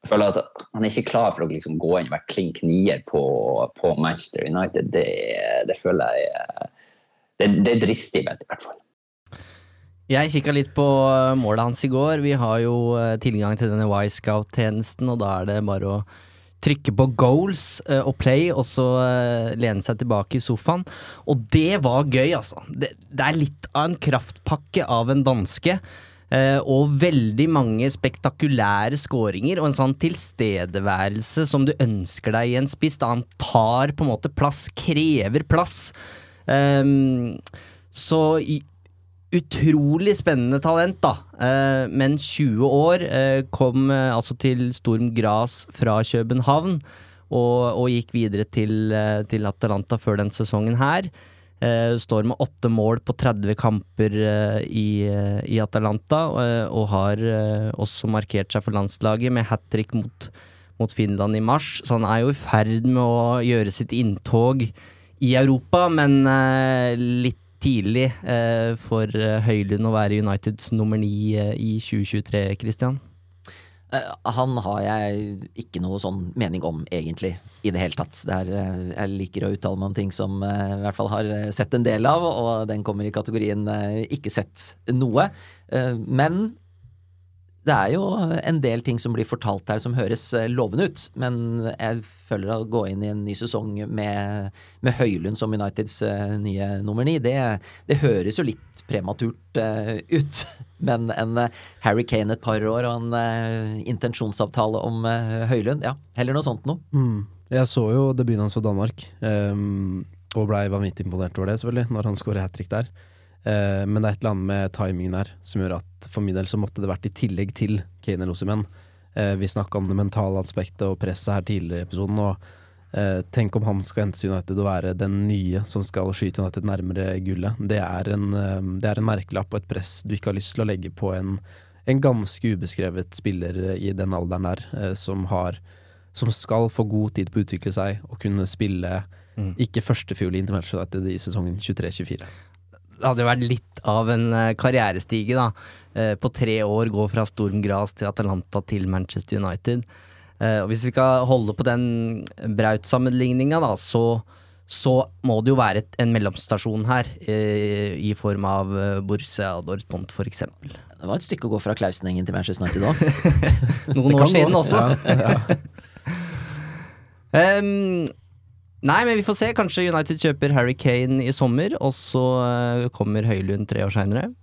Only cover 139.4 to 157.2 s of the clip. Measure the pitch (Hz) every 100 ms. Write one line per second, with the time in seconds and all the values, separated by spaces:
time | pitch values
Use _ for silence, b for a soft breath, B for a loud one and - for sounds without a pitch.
139.4 | 98 90 120 - - 113 - 95 95 90
140.4 | 98 98 87 92 87 95 95 92 - 98
141.4 | 90 92 - 95 85 - 87 - - B
142.4 | B _ _ - _ - 127 123 117 123
143.4 | 120 120 _ - - 107 113 113 117 113
144.4 | 113 113 127 127 107 90 - 113 107 127
145.4 | 120 104 B B B - 110 101 - -
146.4 | 113 110 104 107 113 104 104 101 107 -
147.4 | 104 101 101 98 101 - 101 - 104 95
148.4 | - 101 - 104 92 92 92 - - 104
149.4 | 98 87 - 120 120 B B B B B
150.4 | 110 107 98 110 123 120 131 127 127 131
151.4 | 107 104 131 120 123 117 113 113 - -
152.4 | 113 104 110 107 - 127 127 123 127 127
153.4 | 135 160 147 98 - 117 117 117 - b
154.4 | b b b - 135 127 - - 131 110
155.4 | 113 131 113 98 - - 117 117 101 92
156.4 | - 104 113 110 107 127 120 -